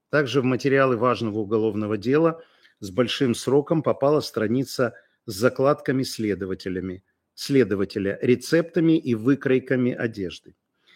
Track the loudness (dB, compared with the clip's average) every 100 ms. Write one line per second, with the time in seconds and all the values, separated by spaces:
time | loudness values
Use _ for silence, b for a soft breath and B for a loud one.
0 | -4 -2 0 0 2 0 2 2 2 2
1 | 2 0 -2 -4 -2 0 0 -2 -4 -2
2 | 0 2 2 -2 B B B B -6 -2
3 | 0 0 0 0 2 2 2 0 0 0
4 | 2 2 0 -2 0 0 -2 -2 -2 b
5 | b b -12 0 0 4 2 2 0 -2
6 | -2 -4 -4 -2 -4 -6 -6 -6 -6 -10
7 | _ _ _ -12 2 4 4 2 -2 -2
8 | -4 0 2 2 2 0 0 0 2 2
9 | 0 0 0 0 2 0 0 0 0 -2
10 | -6 -6 -8 -10 -20 _ _ _ b